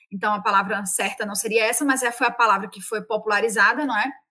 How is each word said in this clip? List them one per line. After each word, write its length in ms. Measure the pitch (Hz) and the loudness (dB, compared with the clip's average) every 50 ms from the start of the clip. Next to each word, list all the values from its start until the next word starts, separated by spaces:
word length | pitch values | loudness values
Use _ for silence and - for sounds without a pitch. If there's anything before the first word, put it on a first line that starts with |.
| _ _ - | _ _ -10
Então, 200 | 196 202 214 208 | -4 -2 -2 -2
a 80 | 202 | -2
palavra 440 | 196 220 196 196 196 190 214 202 208 | -2 0 2 2 0 0 -4 -4 -2
certa 400 | 185 - - 202 196 - - 220 | -2 -2 0 -2 -2 -4 -6 -8
não 80 | 208 202 | -4 -2
seria 300 | 202 - 220 214 226 220 | -2 -2 0 2 2 2
essa, 200 | 220 240 - 302 | 2 2 0 2
mas 180 | 277 262 254 254 | 2 0 2 0
é, 100 | 240 233 | -2 -2
foi 160 | - 262 240 | 0 0 0
a 40 | 240 | 2
palavra 380 | - 240 220 196 190 196 190 | 2 4 4 4 2 0 -6
que 100 | - 196 | -10 -10
foi 220 | 185 - 220 214 - | -8 -6 -6 -6 -4
popularizada, 840 | - 220 214 - 214 208 202 202 233 202 220 196 214 240 247 302 | -4 -4 -4 0 0 0 2 2 0 2 4 4 4 4 2 -2
não 120 | 269 240 208 | -2 0 -2
é? 140 | 220 269 - - _ _ | -2 -2 -4 -10 _ _